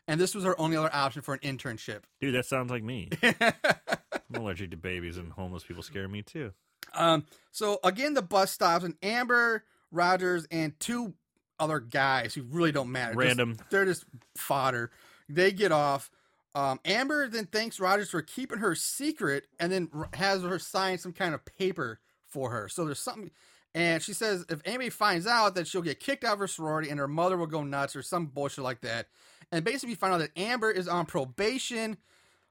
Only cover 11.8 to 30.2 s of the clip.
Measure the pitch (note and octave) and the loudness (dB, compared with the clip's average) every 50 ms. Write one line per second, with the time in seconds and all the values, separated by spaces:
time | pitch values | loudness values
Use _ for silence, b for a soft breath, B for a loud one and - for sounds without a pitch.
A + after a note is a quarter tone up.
11.8 | A#2 A#2+ D3+ C#3 C3+ C#3 C3 B2+ A#2 A2+ - D3+ B2+ A#2+ D3 E3+ E3+ D#3+ C#3+ C#3+ | -4 -2 2 2 4 4 4 2 2 -2 -6 -8 -8 -4 0 2 2 4 4 2
12.8 | B2+ B2 B2+ B2+ B2 A#2 A#2 A#2+ B2+ B2+ B2 B2 A#2+ A#2 A2+ A2 - - G3 G3 | 0 0 -2 -2 -2 0 2 4 6 6 6 6 2 2 0 -6 -4 0 2 2
13.8 | G3 F#3+ E3 - - - - A#2+ - _ _ - - - C#3+ C#3 C3 C3 B2+ A#2+ | 4 2 0 -2 -6 -12 -20 -20 -20 _ _ -10 -2 0 0 2 2 2 2 0
14.8 | A#2 - b b b b b b b - C#3+ F3 F#3 G3 G3 F#3 G3+ F3 D#3 D3 | -4 -6 b b b b b b b -2 2 4 4 4 6 4 4 4 6 6
15.8 | D3 C#3+ C#3 C3 - - - _ _ _ _ _ _ _ - C#3+ C#3 C3+ C3 - | 6 4 2 0 -2 -8 -18 _ _ _ _ _ _ _ -2 0 0 0 0 -2
16.8 | - D#3+ G3 A#3 C4 C#4 D4+ D4 C#4 A#3 A3 A3+ G3+ - - G#3+ A3+ A3+ - - | 0 0 0 2 2 2 0 0 0 -2 -2 -6 -6 -2 -2 -2 -2 -2 -4 0
17.8 | F#3 F#3 G3 G#3 G3+ - - D#3+ D3+ - - B3 C4 - - G3+ A3+ F#3+ D#3+ - | 2 2 4 2 2 -2 -4 -4 -4 -4 -8 -8 -6 -6 -4 0 0 0 2 0
18.8 | - - - - C#4 D#4 D#4 - G#3 D3 C#3 C#3+ - _ _ - E3+ F3 F#3+ F#3+ | -2 -4 -4 -2 -2 -2 -2 0 0 0 0 0 -2 _ _ -2 -2 0 0 0
19.8 | E3+ D#3 C#3+ D3+ D#3 - - C3+ F#3+ G3 G3 F#3+ F3+ F3 E3+ E3 - - - F#3+ | -2 -2 -4 -8 -8 -6 -4 0 2 2 2 2 0 -2 -4 -4 -4 -2 -2 0
20.8 | F#3+ F#3+ F#3 F3 - F3+ E3+ - F#3+ E3+ D3 B2+ - - - - F#3+ F#3+ F#3 E3+ | 0 0 -2 -2 -6 -10 -4 -4 -2 -2 -2 -4 -8 -14 -6 -2 -2 -2 0 -2
21.8 | C3+ A#2 A2 - _ _ _ _ _ _ - C#3+ C3 A#2 A#2+ A2 G2+ F#2 - F3+ | -4 -6 -6 -10 _ _ _ _ _ _ -6 -4 -4 -2 -2 -4 -6 -6 -4 -4
22.8 | E3 D3+ C3+ - - - - - G3 - b b b b b b b b - E3 | -4 -2 -4 -6 -6 -8 -8 -8 -12 -14 b b b b b b b b -2 0
23.8 | E3+ E3+ E3 D#3+ - - G3 - A#3 G#3+ G3 F3+ E3+ - E3 D3+ - F#3 A#3 B3+ | 2 2 2 0 -2 -6 -4 -2 0 0 0 -2 -2 -6 -6 -6 -4 -4 -4 -2
24.8 | B3+ A3 - - G#3+ G#3 F3+ E3 F3 A3+ A#3+ A#3 G#3+ G3+ F#3 F#3 D#3+ - - F#3 | -4 -4 0 2 2 2 2 2 2 2 4 4 4 4 4 0 -2 -2 -2 -2
25.8 | E3+ D#3 C3+ - - C4+ C#4 - A#3+ A#3 G#3 G3+ G3 F3+ - - D#3+ D3+ D#3 D#3 | -2 -2 -4 -2 -2 -2 -2 0 0 0 0 0 -2 -4 -4 -4 -2 0 0 0
26.8 | D#3 C#3+ D3 C#3+ C#3 C#3 D3+ E3 F3 F#3 F#3 F3 E3+ D#3 D#3 D#3 C#3+ C#3 C#3+ C#3 | 0 -2 -2 -2 -2 -2 0 2 2 4 2 2 0 -2 -2 -4 -4 -2 -2 -2
27.8 | C#3 - - C#3 B2 - F#3 F3 E3 C#3+ B2+ C#3+ C#3+ C3+ - D3 C3 B2+ C3 - | -2 -2 -4 -8 -6 -4 -2 -2 -2 -2 -2 -2 -4 -2 -4 -4 -4 -4 -4 -4
28.8 | - A#2 A2+ A#2 A2 b b b b b b b b b E3+ E3 E3 A3+ C4+ C4 | -4 -4 -4 -4 -6 b b b b b b b b b -2 0 0 0 -2 -2
29.8 | - A#3+ A3 - G3 F#3+ F#3 E3+ | -4 -6 -4 0 2 2 2 2